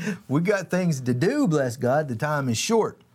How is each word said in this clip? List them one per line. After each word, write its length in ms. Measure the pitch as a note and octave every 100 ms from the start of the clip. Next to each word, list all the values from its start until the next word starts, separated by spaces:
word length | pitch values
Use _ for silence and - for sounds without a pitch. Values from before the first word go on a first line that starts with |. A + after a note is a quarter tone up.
| F3+ F3+ -
We 140 | C#3
got 300 | F3 G3+ E3
things 280 | F3+ F3+ C3+
to 120 | B2+
do, 340 | B2 F3 D4 B3+
bless 300 | D3+ B2+ A2+
God. 300 | B2 C#3+ D3
The 80 | A2+
time 340 | D3+ D3 C3
is 80 | A2+
short. 420 | - A3+ D3+ - _